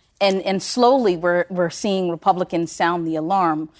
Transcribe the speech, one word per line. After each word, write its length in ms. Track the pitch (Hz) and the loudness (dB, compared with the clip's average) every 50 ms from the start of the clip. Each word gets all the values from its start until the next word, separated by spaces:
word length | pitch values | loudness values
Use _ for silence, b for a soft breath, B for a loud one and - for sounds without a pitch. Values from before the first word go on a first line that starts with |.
| _ _ _ _ | _ _ _ _
and, 220 | 196 196 190 190 175 | 0 2 2 0 0
and 200 | 196 190 190 - | -2 -2 -2 -2
slowly 540 | - - 247 240 240 262 277 240 208 180 | -4 0 4 4 4 4 4 4 2 0
we're, 300 | 165 165 175 175 175 170 - | 2 0 0 0 0 -2 -2
we're 220 | 190 175 180 165 | -2 -2 -2 -2
seeing 400 | - - - 214 196 190 185 175 | -2 -4 -4 -2 -2 -2 -2 -2
Republicans 600 | 170 156 - 202 185 175 180 - - 170 170 160 | -4 -2 0 0 0 0 -2 -2 -2 -4 -4 -4
sound 360 | - - 175 170 175 180 165 | -4 -2 -2 0 0 -2 -4
the 100 | 160 160 | -4 -4
alarm 540 | 156 156 165 196 196 180 165 156 151 156 156 b b | -4 -2 -2 0 0 2 0 0 -2 -6 -10 b b